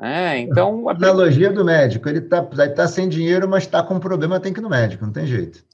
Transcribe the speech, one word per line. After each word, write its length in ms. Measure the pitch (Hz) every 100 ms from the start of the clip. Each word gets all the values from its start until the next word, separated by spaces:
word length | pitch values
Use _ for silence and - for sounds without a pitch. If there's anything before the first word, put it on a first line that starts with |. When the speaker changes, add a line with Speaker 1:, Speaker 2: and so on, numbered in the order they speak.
Speaker 1:
É, 380 | 117 156 180 131
então, 500 | 120 151 190 226 233
a 40 |
Speaker 2:
Analogia 600 | 170 190 185 175 135 196
do 120 | 196
médico, 440 | 170 160 131 104 147
ele 120 | 151
tá, 280 | 165 175 -
ele 160 | 135 143
tá 180 | 143 170
sem 220 | - 185
dinheiro, 400 | 156 165 180 190
mas 180 | 196 180
tá 160 | 170
com 160 | 170 190
problema, 400 | 180 180 160 185
tem 140 | 196
que 80 | 202
ir 20 |
no 80 | 220
médico, 340 | 131 110 95
não 80 | 107
tem 140 | 107 156
jeito. 380 | 113 82 - _